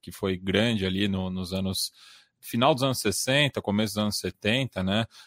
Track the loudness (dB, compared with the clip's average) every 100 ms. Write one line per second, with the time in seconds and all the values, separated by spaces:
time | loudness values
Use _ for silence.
0 | -18 -6 -2 -2 0 2 2 2 0 0
1 | 0 -2 -4 -6 -4 -4 -2 -4 -6 -10
2 | -20 -20 _ _ -6 2 4 4 2 0
3 | 0 0 2 2 2 0 0 0 0 0
4 | -2 -2 -6 -4 0 0 0 -2 0 0
5 | -2 -6